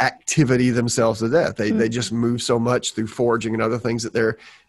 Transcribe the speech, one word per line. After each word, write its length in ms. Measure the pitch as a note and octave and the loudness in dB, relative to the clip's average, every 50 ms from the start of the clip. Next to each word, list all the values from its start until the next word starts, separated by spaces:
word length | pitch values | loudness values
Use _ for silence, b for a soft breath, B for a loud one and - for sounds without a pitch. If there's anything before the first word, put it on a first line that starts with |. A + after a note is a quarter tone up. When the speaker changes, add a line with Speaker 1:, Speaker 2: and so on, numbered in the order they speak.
Speaker 1:
activity 720 | B2+ C3 - - _ - - D#3+ D3+ A#2+ C3 B2 B2+ B2+ | -2 -2 -2 -4 _ -2 2 2 4 4 4 4 4 2
themselves 480 | A#2 B2 A#2 A#2+ - - A2+ A2+ A#2 G#2+ | 2 2 0 0 2 2 2 2 2 0
to 100 | A2 A2+ | 0 0
death. 260 | C3 E3 - - G#2+ | 2 2 2 0 -2
They, 140 | - G#2+ G#2+ | -2 -2 0
they 200 | A2 A2 A2+ A#2 | 0 0 0 0
Speaker 2:
Mm. 20 | |
Speaker 1:
just 200 | A2+ B2 A#2+ - | 0 -2 -4 -2
move 300 | A2+ A#2 A#2+ A#2 A#2+ A2+ | -2 0 0 0 0 -2
so 160 | - - B2 | -2 0 0
much 360 | A#2 A#2 A#2+ B2 B2 - - - | 0 2 0 0 0 -2 -4 -4
through 120 | - A2+ | -6 -6
foraging 480 | G#2+ - - B2 A#2+ A2+ A2+ A2+ A2+ A2 | -4 -4 -2 0 0 0 0 -2 -2 -2
and 80 | A2 | -2
other 160 | A2+ A2+ A2+ | -2 -2 -2
things 240 | A#2 A2+ A#2 A#2 A#2 | -2 -2 -4 -4 -4
that 120 | A#2 A2 - | -4 -4 -2
they're, 240 | A2+ A2+ A2+ A2 B B B B B B | 0 0 0 -2 B B B B B B